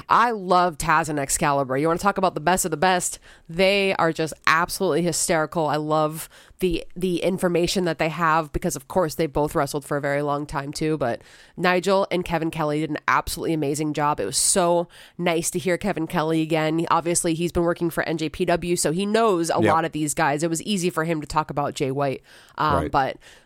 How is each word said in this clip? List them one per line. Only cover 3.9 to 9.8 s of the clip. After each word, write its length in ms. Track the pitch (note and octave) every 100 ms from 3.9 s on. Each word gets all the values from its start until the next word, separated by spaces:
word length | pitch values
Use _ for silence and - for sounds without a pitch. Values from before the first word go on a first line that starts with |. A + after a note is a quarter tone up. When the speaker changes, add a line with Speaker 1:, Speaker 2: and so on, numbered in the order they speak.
Speaker 1:
are 180 | - E3
just 220 | D#3+ D#3+ - -
absolutely 540 | D#3+ F3+ - F#3+ D3
hysterical. 640 | F3 D3+ - E3 D#3 F3 D3+
I 80 | D3
love 520 | D3+ D#3 D#3 D#3+ - - - -
the, 260 | F#3 E3+ -
the 280 | - F#3 F3
information 600 | D#3+ F#3 F#3 E3 E3+ G3 F3
that 120 | D#3
they 120 | D#3+
have 420 | D#3 E3+ D#3 D#3
because, 240 | - F3 D#3
of 100 | -
course, 280 | F#3 E3
they 120 | - D#3+
both 280 | D3+ D3+
wrestled 280 | E3 C#3 D3+